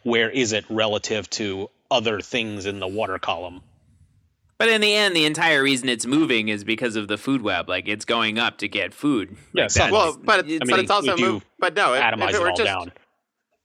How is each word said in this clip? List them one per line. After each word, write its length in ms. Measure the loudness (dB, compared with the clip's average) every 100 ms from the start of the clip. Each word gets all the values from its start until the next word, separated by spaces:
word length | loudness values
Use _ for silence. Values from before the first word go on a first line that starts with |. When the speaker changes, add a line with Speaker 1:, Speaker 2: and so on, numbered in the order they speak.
Speaker 1:
where 280 | 0 2 2
is 240 | 0 0
it 120 | -2 -2
relative 600 | 0 0 0 -2 -4 -4
to 380 | -4 -4 -4 -8 _ -2
other 280 | 0 0 -2
things 440 | -4 -4 -4 -6 -6
in 140 | -6
the 80 | -6
water 320 | -4 -4 -4
column. 420 | -4 -6 -8 -14 -20 _ _ _ _ _ _ _ _ 0
Speaker 2:
But 120 | 2
in 120 | 4
the 120 | 4 2
end, 200 | 2 4
the 100 | 2
entire 360 | 2 2 4
reason 280 | 4 2 0
it's 160 | -2 0
moving 400 | 2 2 2 0
is 160 | -2
because 320 | -4 -2 -2 -4
of 120 | -4
the 80 | -4
food 240 | -2 -2
web. 240 | 0 -2 -2
Like, 180 | -4 -4
it's 180 | -6 -2
going 340 | 0 0 0
up 200 | -2 -4
to 80 | -6
get 260 | -4 -6
food. 420 | -2 0 0 -2 -10 -6
Speaker 1:
Yeah, 120 | -2
Speaker 2:
Like, 80 | 0
Speaker 1:
some 200 | 2 4
Speaker 2:
that's, 20 |
Speaker 3:
Well, 240 | 4 2 0
but, 240 | 2 2 2
Speaker 2:
it's 100 | -2
Speaker 3:
but 40 |
Speaker 1:
I 20 | 2 2
mean, 20 | 2
Speaker 3:
it's 60 |
also 200 | 2 2
Speaker 1:
we 60 | 0
do 140 | 0
Speaker 3:
move-, 120 | -2 -8 -4
but 160 | -2 2
no, 180 | 2
if, 80 | 2
Speaker 1:
atomize 280 | 2 2 0
Speaker 3:
if 60 | 0
it 20 |
Speaker 1:
it 20 |
Speaker 3:
were 80 | 0
Speaker 1:
all 60 | 2
Speaker 3:
just 100 | 0
Speaker 1:
down. 260 | -2 -6 -14 _ _ _ _ _ _